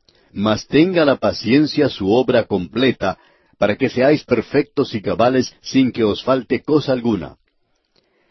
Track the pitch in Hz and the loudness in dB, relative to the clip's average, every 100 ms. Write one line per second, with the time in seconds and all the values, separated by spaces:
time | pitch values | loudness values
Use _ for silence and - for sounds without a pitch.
0 | _ _ _ - 104 104 - 139 180 175 | _ _ _ -4 -2 -2 0 2 2 2
1 | 147 123 104 - 101 135 151 143 139 - | 2 2 -2 -4 0 2 2 0 -2 -2
2 | 95 120 123 120 104 98 87 117 131 - | 0 2 2 0 0 -4 -4 -2 -2 0
3 | 95 - _ _ _ - 104 104 127 123 | -4 -6 _ _ _ -4 -2 0 -2 0
4 | 131 151 - 117 - 143 156 - 135 110 | 2 2 0 -4 -2 -2 -2 -2 -4 -4
5 | 98 87 120 131 - - - 131 127 117 | -4 0 2 2 -2 -6 -4 0 0 0
6 | 107 95 - 131 113 - - 151 135 127 | 0 0 -2 -2 -2 -4 0 0 0 -2
7 | 117 98 71 69 _ _ _ _ _ _ | -2 -2 -4 -16 _ _ _ _ _ _
8 | _ _ _ | _ _ _